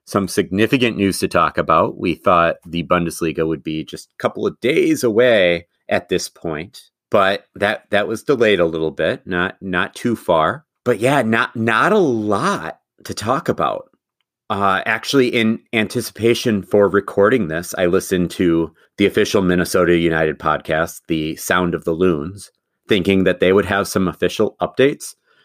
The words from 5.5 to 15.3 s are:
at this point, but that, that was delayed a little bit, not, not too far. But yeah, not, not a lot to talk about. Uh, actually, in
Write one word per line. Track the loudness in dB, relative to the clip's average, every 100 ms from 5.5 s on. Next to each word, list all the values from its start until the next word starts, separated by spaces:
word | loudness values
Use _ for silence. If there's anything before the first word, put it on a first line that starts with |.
| 0 -4 _ -6
at | -4 -2
this | -4 -4
point, | _ -8 -8 -10 -18 -20 _ _
but | 0 2 0 _
that, | -4 -2 -2 -2
that | -2 -2
was | -4
delayed | -2 2 4 4
a | 2
little | 0 -4
bit, | -2 -4 -4 -4
not, | -4 -4 -6
not | -6 -4 -4
too | -4 -4 -4
far. | 0 2 2 -2 _ _
But | -4 0
yeah, | 0 0
not, | 0 0 -2
not | -2 0 2 2
a | 2
lot | 2 0 0 -2 -2 -4 -8 -14 _ _
to | -14
talk | -8 -2 -2 -2
about. | -2 -2 -4 -10 _ _ _ _ _ -8
Uh, | -2 0 0
actually, | -2 -4 0 2
in | 2